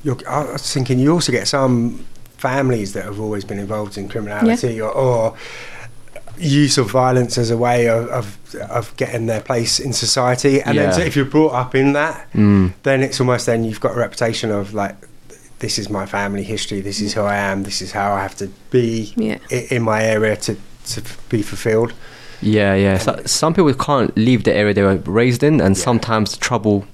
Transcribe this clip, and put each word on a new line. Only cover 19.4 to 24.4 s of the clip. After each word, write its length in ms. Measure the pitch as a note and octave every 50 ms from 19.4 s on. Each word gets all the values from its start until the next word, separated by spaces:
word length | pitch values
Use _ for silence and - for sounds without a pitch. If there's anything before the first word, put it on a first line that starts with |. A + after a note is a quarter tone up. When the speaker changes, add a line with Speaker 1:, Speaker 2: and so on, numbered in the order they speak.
| - -
Speaker 1:
i-, 160 | B2+ B2 A#2+ -
in 100 | C3 A#2+
my 220 | A#2 A2 G#2+ A2 A2
area 320 | A2 A2 G#2+ A2 A2 G#2
to, 180 | G2+ - - G#2+ - - - - - - - -
to 80 | -
f-, 160 | - - - - - -
be 120 | - A2
fulfilled." 520 | G2+ - G2+ F#2 - A#2 A2 A2 A#2 A#2 - - - - - - - - - -
Speaker 3:
Yeah, 360 | - G#2+ G#2+ G#2 G2+ G2 F#2+
yeah. 240 | G2 G2 G2 F#2+ F2+
So, 200 | - - - - -
some 300 | - - - D3+ D#3+ E3
people 180 | - F3 D3 B2+
can't 420 | B2+ - - D3 C3 G#2+ - -
leave 280 | - A2 B2 B2+ A2